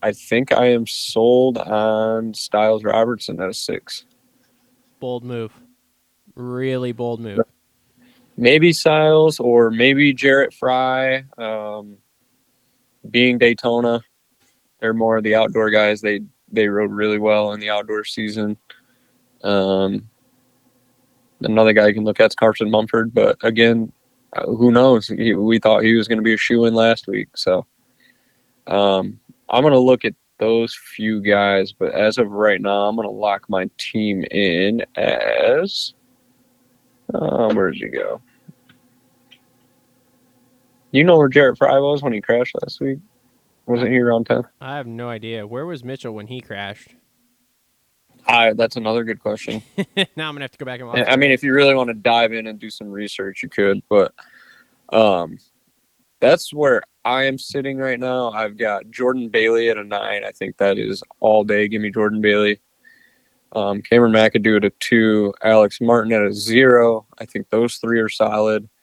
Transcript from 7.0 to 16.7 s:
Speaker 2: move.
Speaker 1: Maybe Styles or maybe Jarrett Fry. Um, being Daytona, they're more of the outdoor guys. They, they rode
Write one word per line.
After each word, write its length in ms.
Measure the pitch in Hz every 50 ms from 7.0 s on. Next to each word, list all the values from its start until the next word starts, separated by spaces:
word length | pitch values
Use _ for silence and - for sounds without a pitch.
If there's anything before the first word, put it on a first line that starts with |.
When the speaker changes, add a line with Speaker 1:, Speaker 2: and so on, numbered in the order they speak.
| 120 120 117 113
Speaker 2:
move. 180 | 117 110 98 107 117 - _ _ _ _ _ _ _ _ _ _ _ _ _ _ _ _ _
Speaker 1:
Maybe 340 | - 120 120 143 156 160 175 160
Styles 640 | - - 160 156 156 156 156 156 156 156 160 156 -
or 320 | 120 120 120 120 117 113
maybe 420 | 113 113 120 135 139 139 147 143 135
Jarrett 400 | 131 135 139 135 139 139 135 -
Fry. 720 | - - 127 127 127 131 127 131 131 131 131 131 131 131 135 _ -
Um, 580 | 117 110 110 107 107 107 104 107 104 104 104 98 _ _ _ _ _ _ _ _ _ _ _ _ _ _ _ _ _ _ _ _ - -
being 280 | 104 123 123 127 123
Daytona, 640 | 120 123 120 120 - - 120 117 120 120 117 117 117 113 _ _ _ _ _ _ _ _ _ _ _ _ _ _ -
they're 140 | - 113 113
more 240 | 113 113 113 110
of 60 | 110 107
the 120 | 110 107
outdoor 340 | 110 110 107 101 113 110 107
guys. 320 | 107 107 107 104 107 104
They, 200 | 104 107 104 101 104 101 _ _ _ _
they 160 | - 113 107
rode 240 | 104